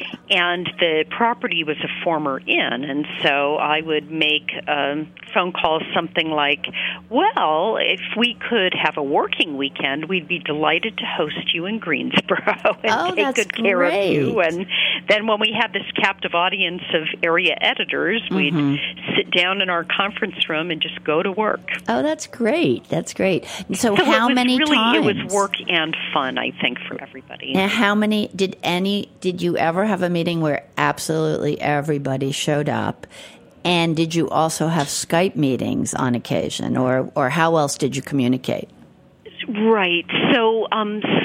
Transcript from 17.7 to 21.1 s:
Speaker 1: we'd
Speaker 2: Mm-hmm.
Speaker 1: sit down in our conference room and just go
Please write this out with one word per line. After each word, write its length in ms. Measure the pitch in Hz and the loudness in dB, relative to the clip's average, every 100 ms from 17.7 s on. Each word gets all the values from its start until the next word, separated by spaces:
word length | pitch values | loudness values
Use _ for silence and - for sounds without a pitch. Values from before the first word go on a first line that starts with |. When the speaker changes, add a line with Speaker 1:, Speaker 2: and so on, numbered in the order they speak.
| 254 180 139 156 226 175 | 0 -2 0 0 0 0
Speaker 1:
we'd 240 | 185 147 | 0 0
Speaker 2:
Mm-hmm. 600 | 165 143 143 - - - | 2 2 0 -4 -8 -2
Speaker 1:
sit 160 | - 185 | -2 2
down 300 | 180 180 196 | 2 2 2
in 80 | 185 | 0
our 160 | 170 | -2
conference 640 | 170 - 202 202 202 - - | 0 -2 -2 -2 -6 -2 -2
room 220 | 156 170 | -2 -2
and 100 | 160 | -4
just 240 | - - | -6 -4
go 180 | - | 0